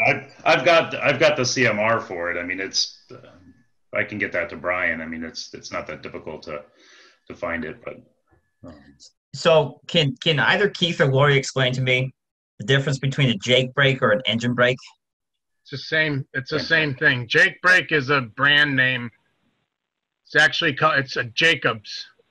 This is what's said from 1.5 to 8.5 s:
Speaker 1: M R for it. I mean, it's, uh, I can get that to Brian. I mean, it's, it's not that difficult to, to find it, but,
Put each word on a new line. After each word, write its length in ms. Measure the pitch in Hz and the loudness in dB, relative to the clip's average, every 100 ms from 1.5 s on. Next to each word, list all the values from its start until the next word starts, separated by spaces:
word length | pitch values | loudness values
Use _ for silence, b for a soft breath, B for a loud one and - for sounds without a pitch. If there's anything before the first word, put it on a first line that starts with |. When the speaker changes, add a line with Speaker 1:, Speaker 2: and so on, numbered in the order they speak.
| - 120 | 2 2
Speaker 1:
M 120 | 104 | 2
R 220 | 107 113 | 0 0
for 320 | - 92 85 | -2 -6 -6
it. 80 | 87 | -4
I 40 | |
mean, 140 | 87 90 | -6 -8
it's, 440 | 95 - - - - | -6 -4 -6 -8 -20
uh, 60 | - - 87 92 _ _ _ _ 104 | -20 -20 -20 -20 _ _ _ _ -6
I 80 | |
can 140 | 107 107 | -6 -4
get 140 | 98 | -6
that 160 | 90 85 | -4 -6
to 60 | 85 | -8
Brian. 440 | 87 90 90 80 | -6 -4 -2 -4
I 60 | 80 | -8
mean, 180 | 82 | -10
it's, 300 | 82 - - | -12 -12 -14
it's 180 | - - | -16 -12
not 140 | 90 85 | -10 -10
that 160 | 78 | -12
difficult 400 | - 85 82 78 | -14 -14 -14 -14
to, 180 | - 76 - _ b b b b - | -12 -14 -14 _ b b b b -20
to 60 | |
find 300 | 85 87 85 | -10 -8 -6
it, 200 | 78 73 | -8 -12
but, 160 | - - - _ _ _ _ | -16 -16 -18 _ _ _ _